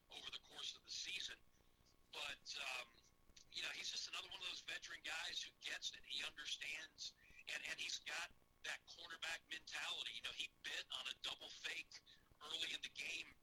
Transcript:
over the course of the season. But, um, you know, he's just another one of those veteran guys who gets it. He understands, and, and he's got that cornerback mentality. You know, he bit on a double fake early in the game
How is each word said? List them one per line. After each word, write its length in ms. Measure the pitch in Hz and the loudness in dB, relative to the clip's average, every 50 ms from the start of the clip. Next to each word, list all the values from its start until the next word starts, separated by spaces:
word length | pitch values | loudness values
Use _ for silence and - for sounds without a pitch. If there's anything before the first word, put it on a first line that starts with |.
| - - - | -16 -12 -10
over 80 | - - - | -8 -6 -4
the 80 | - - - | -4 -6 -6
course 240 | - - - - - | -8 -6 -2 -2 -2
of 100 | - - - | -2 -4 -4
the 80 | - - | -4 -2
season. 400 | - - - - - - - - - - - - - - - - - - - - - - - - | 0 0 0 2 2 2 0 -2 -4 -10 -18 -20 -20 -20 -20 -20 -20 -20 -20 -20 -20 -14 -8 -4
But, 320 | - - 143 143 - - - - - - | -2 0 0 -2 -2 -4 -4 -2 0 2
um, 240 | - 131 - - - - - - - - - - - - - - - | 2 2 2 0 -4 -8 -20 -20 -20 -20 -20 -20 -20 -18 -18 -12 -4
you 80 | - - | -2 0
know, 120 | 160 147 143 | 2 2 2
he's 160 | 143 143 - | 0 0 2
just 160 | - - - | 2 2 2
another 240 | - - 151 - - | 2 2 0 -2 -2
one 80 | - - | -4 -2
of 80 | - | 0
those 160 | - - - - | 0 0 0 -2
veteran 400 | - 160 - - - - - - | -2 -2 -2 -2 -2 -4 -2 0
guys 400 | 151 156 165 170 - - - - | 0 2 2 2 2 2 2 0
who 80 | - - - - | 0 -2 -2 0
gets 240 | 143 143 - - - | 0 2 2 2 0
it. 80 | - - - | 0 -2 -4
He 160 | - - - 151 | -2 0 0 0
understands, 880 | 156 - 156 151 - - - - 147 156 156 - - - - - - - - - - - - - - | 0 0 0 0 2 2 2 2 0 0 0 -4 -6 -4 -4 -4 -4 -4 -8 -16 -16 -16 -6 -2 0
and, 80 | - - - | 0 2 2
and 80 | 156 151 | 0 0
he's 240 | - - - - - - | 2 2 2 2 2 2
got 240 | - - 165 - - - - - - - - - | 2 2 2 2 0 -4 -10 -20 -20 -12 -4 0
that 160 | 147 143 - - | 0 0 0 -4
cornerback 560 | - - - 165 156 160 - - 160 170 - - - | -10 -12 -10 -8 -8 -4 0 2 2 2 2 0 -4
mentality. 640 | 156 - - - 160 147 135 135 127 147 120 120 123 | -6 -6 -4 -2 -2 0 2 2 2 2 2 0 0
You 80 | 120 120 | 0 -2
know, 120 | 123 - - | 0 2 2
he 80 | - - - - - | 0 0 -2 -4 -2
bit 240 | - - - - - - | 0 0 0 0 2 0
on 160 | - - - | 2 2 2
a 40 | - - - | 2 2 2
double 240 | - - - - - - - - | 0 0 -2 -4 -8 -4 -2 0
fake 240 | - - - - - - - - - - - - - - - | 0 0 0 -2 -4 -8 -12 -12 -14 -18 -18 -18 -20 -14 -8
early 320 | - - - 175 170 - | -2 2 2 4 4 4
in 80 | - - - | 2 0 -2
the 80 | - - | -2 0
game 320 | 143 143 156 170 165 156 - - - | 0 0 2 0 0 -2 -6 -8 -6